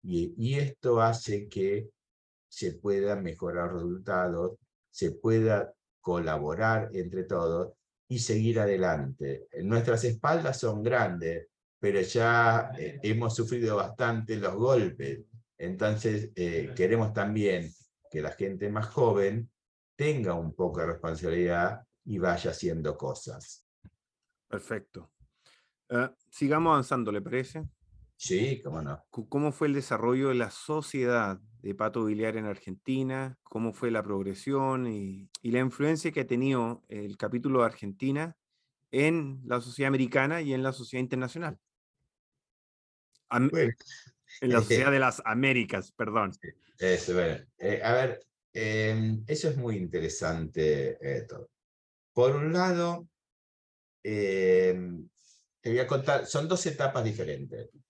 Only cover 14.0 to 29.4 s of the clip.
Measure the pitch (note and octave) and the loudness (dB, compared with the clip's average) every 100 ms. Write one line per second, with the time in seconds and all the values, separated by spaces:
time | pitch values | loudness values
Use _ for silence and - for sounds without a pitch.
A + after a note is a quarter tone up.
14 | A#2+ A2+ G#2+ A2 G2 F#2+ B2 B2+ F#2+ B1+ | 0 0 -2 -2 -2 0 4 4 4 -2
15 | C#2 C#2 - - _ _ F2 F#2+ G#2+ G#2+ | -8 -8 -12 -20 _ _ -8 -2 0 2
16 | A2 G#2+ A2 - F2 E2 - - F#2 A2+ | 0 -2 -4 -4 -2 -2 -4 0 2 4
17 | G#2+ G#2+ G2+ G#2+ G2+ F#2 D#2+ - _ _ | 2 0 0 2 2 0 -2 -12 _ _
18 | - D#2 D2+ - G2 F#2+ G2+ G#2+ A2 - | -10 -6 -6 -4 -6 -4 -4 -4 -4 2
19 | A#2+ G2+ G2 A2 A#2 _ _ _ _ - | 4 4 2 0 -6 _ _ _ _ -4
20 | D3 C#3+ G#2+ E2+ E2 - F2+ D#2 E2 E2 | 0 0 0 -2 -4 -2 -2 0 -4 -4
21 | E2 D#2+ F2 E2+ F2 F2 F#2 A2 - _ | -6 -4 -2 0 2 2 0 -2 -14 _
22 | - G2+ F2+ E2+ F#2 E2 F2+ E2 D2 - | -8 0 0 0 -2 -2 -2 -2 -4 -4
23 | C2+ C2 - - - - _ _ - _ | -6 -8 -10 -14 -16 -20 _ _ -20 _
24 | _ _ _ _ _ G#2+ - A2 - - | _ _ _ _ _ -10 -6 -8 -8 -18
25 | E2+ _ - _ _ _ _ _ _ A#2+ | -18 _ -20 _ _ _ _ _ _ 0
26 | C3 - _ - C#3 D3+ E3 D3+ B2 C3+ | 0 -4 _ -4 0 2 4 4 2 -2
27 | A2 G#2 G2 B2 B2+ D#3+ D3+ _ _ - | 0 -4 -2 -4 -4 -10 -12 _ _ -20
28 | - _ - F#3 B2+ C3 - D#3 D3 C#3+ | -20 _ -2 0 0 -2 -6 -8 -8 -10
29 | _ - A2 C#3+ | _ -14 -6 -2